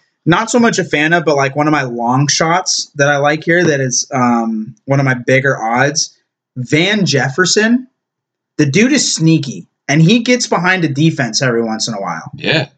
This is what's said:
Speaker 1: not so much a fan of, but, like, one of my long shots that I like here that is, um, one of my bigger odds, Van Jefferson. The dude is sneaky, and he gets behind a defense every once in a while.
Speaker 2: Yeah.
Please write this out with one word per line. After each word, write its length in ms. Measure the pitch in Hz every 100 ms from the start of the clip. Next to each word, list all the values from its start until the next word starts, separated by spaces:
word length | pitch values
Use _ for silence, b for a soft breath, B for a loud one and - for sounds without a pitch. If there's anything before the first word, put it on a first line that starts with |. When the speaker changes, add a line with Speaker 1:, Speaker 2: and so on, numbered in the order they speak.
| _ _
Speaker 1:
not 260 | 151 180 226
so 80 | 247
much 180 | 233 175
a 60 |
fan 280 | 147 147 156
of, 120 | 175
but, 120 | 160 139
like, 200 | 135 143
one 100 | 151
of 60 |
my 100 | 151
long 460 | 131 117 117 131 143
shots 640 | - 165 175 - - -
that 140 | 143 143
I 80 | 143
like 240 | 143 160
here 200 | 170 170
that 160 | 165 143
is, 280 | 131 - -
um, 600 | 139 123 117 113 110 110 -
one 160 | - 139
of 40 |
my 100 | 135
bigger 460 | 123 120 131 139 127
odds, 560 | 110 123 139 156 - _ _ _ _ 131
Van 480 | 120 147 185 214 160
Jefferson. 840 | 135 135 156 175 208 220 247 - _ _ _ _ _ _ -
The 100 | 147
dude 260 | 151 254
is 200 | 294 -
sneaky, 540 | - 160 160 135 104 - _ -
and 120 | 147
he 200 | 160 240
gets 260 | 240 247 -
behind 380 | 196 180 185
a 40 | 156
defense 540 | 135 160 156 117 -
every 200 | 131 117
once 240 | 113 110 -
in 60 |
a 60 | 107
while. 300 | 92 82 - -
Speaker 2:
Yeah. 320 | 90 151 -